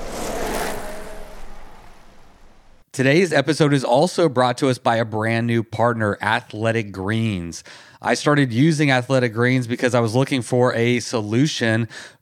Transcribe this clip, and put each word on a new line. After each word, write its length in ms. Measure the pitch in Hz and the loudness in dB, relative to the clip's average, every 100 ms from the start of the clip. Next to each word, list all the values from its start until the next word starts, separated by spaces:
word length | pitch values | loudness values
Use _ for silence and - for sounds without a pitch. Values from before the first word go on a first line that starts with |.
| - - - - - - - - - - - - - - - - - - - - - - - - - - - - _ | -12 -8 -8 -6 -4 -4 -4 -6 -8 -10 -12 -12 -14 -12 -12 -12 -14 -18 -20 -20 -20 -20 -20 -20 -20 -20 -20 -20 _
Today's 400 | - 131 156 185 | -2 2 4 4
episode 400 | 147 139 147 147 | 2 0 2 2
is 100 | 143 | 2
also 460 | 117 123 180 - 165 | 2 2 2 2 0
brought 280 | 123 127 120 | 2 0 2
to 100 | 139 | 0
us 80 | 123 | 0
by 180 | 123 113 | 0 0
a 80 | |
brand 420 | 113 107 110 113 117 | 0 -2 -2 -2 0
new 160 | 117 | -2
partner, 560 | 110 - 117 113 107 98 | -2 0 0 2 0 0
Athletic 720 | 101 117 - 107 113 113 101 | 0 0 -2 -4 -2 -2 -4
Greens. 720 | 95 95 110 113 95 85 - - - - - | -6 -4 -2 -2 -2 -6 -12 -16 -20 -20 -6
I 120 | 107 | -2
started 400 | 123 156 143 131 | 0 2 2 2
using 380 | 113 160 151 151 | 4 4 4 2
Athletic 420 | 127 120 131 123 | 2 2 0 0
Greens 340 | 107 123 127 117 | 2 2 2 0
because 260 | 120 127 | -2 0
I 60 | 120 | 2
was 160 | 117 120 | 2 2
looking 260 | 135 135 | 0 -2
for 320 | 113 127 123 | -2 0 2
a 280 | 113 117 120 | 2 2 0
solution 880 | - 120 104 113 151 - 117 110 117 - - - | -2 -4 0 0 0 0 0 0 -2 -8 -20 -20